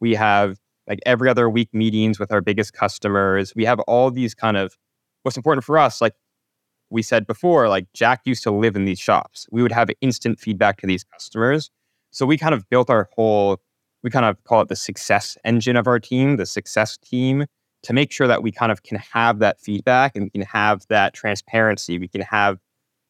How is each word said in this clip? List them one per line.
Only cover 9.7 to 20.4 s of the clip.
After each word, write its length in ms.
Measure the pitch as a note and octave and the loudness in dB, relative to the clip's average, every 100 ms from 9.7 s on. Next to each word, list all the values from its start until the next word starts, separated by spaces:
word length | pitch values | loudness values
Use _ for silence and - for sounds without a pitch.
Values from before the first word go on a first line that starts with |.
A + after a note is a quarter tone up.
have 180 | A2 A2 - | 2 -2 -2
instant 380 | C3+ A#2 A#2+ A2 | -4 -2 -4 -4
feedback 420 | - G2 G#2 G2 | -4 0 0 0
to 60 | G2 | -2
these 160 | F#2 | -4
customers. 640 | - - - A2 A#2 D3+ - _ _ _ _ | -6 -20 -10 -2 0 0 -4 _ _ _ _
So 140 | - C3+ | -4 -2
we 120 | D#3 | 0
kind 180 | D#3 C#3 | 0 -2
of 120 | F#2 | 0
built 200 | B2 B2 | 0 2
our 200 | A2+ F#2+ | 0 0
whole, 480 | - A2 G#2 G2+ F#2+ _ _ _ _ | -2 0 2 0 -2 _ _ _ _
we 60 | B2 | -4
kind 160 | C3 A2+ | 0 0
of 160 | G2+ - | -2 0
call 160 | A2+ | 0
it 80 | - | 0
the 60 | A2+ | -4
success 640 | - F#2+ - G2+ - - | -10 -8 -2 -2 -2 -8
engine 320 | - A#2 A2 B2 | -2 0 2 0
of 100 | A#2+ | 2
our 140 | A#2+ | 0
team, 380 | - B2+ C#3 C#3+ | -2 0 0 0
the 80 | B2+ | -4
success 520 | - - - G#2+ - | -8 -6 -2 -2 -6
team, 480 | _ B2 C3 C3+ D3 _ _ _ | _ -2 0 0 -4 _ _ _
to 100 | - | -4
make 180 | B2 D3 | 0 0
sure 160 | - C3 | 0 2
that 140 | A#2 | 2
we 100 | A2+ | -2
kind 200 | G2+ A#2 | -2 -2
of 120 | G#2+ | -2
can 140 | - G#2+ | -6 -10
have 420 | - A#2 A#2 G#2+ | -6 0 0 2
that 200 | G#2 - | 0 0
feedback 560 | - G2+ B2+ B2+ C3+ G#2+ | -6 -4 2 2 2 -2
and 80 | |
we 60 | G2+ | -8
can 120 | G2+ | -8